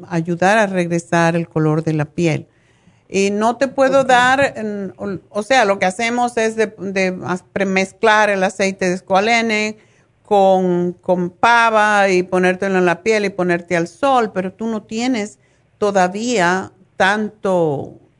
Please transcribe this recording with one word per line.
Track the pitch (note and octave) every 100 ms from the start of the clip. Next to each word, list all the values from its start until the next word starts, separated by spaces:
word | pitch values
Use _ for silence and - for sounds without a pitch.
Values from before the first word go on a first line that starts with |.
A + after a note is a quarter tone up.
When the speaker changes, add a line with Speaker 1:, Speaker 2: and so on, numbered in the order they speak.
| F3+
Speaker 1:
ayudar | F3 E3 E3+ F3+ A3
a | G3+
regresar | F#3 E3+ E3+ - E3+ E3 E3+
el | E3
color | D#3+ D#3 D#3
de | D#3+
la | D#3 D3
piel. | - E3+ C#3+ - _ _ _ _ _ -
Y | G3 G3
no | G#3 A3 A#3+
te | C4+
puedo | C4+ C4+ C4+
Speaker 2:
Ok. | C4
Speaker 1:
dar, | B3 B3 C4+ C4 -
mm, | G#3+ G#3 F#3+ -
o, | G3+ F#3 -
o | G#3
sea, | G#3+ C4 G#3
lo | G3
que | F#3
hacemos | F#3+ A#3 A#3+ A#3+ A#3+
es | A3 A3
de, | G#3 G#3+
de | F#3+ F#3+ F#3 F3+ C3+
as-, | F3+ -
premezclar | - G3 F#3+ F#3+ - A3 G#3+ G#3
el | G3
aceite | F#3+ - G3 F#3+ F#3
de | F#3
escualene | - F#3+ G#3+ A#3 A3+ G#3 G#3+ G#3+ _ _ _ _
con, | - G3+ F#3+ F#3+ F#3 F3 F3+
con | F3 - F3+ F3
pava | - A#3 A#3 A#3 A3 G#3+ G#3 G3
y | F3+
ponértelo | F#3 F#3 F#3 F#3 G3 F#3
en | F3+
la | E3+
piel | A3+ A3 G3+
y |
ponerte | G3 F3+ E3+ F3 E3+
al | E3
sol, | - C#4 C4 G#3+
pero | F#3 F#3
tú | - A3+
no | A3
tienes | G#3+ A3 B3 A#3 G#3 - _ _ _ -
todavía | G3+ G3 F3+ G3+ A#3+ A#3+ F3 F#3 - _ _ -
tanto | F#3+ G#3 G#3 - G3 F3+ D#3+ C#3+ B2+ - _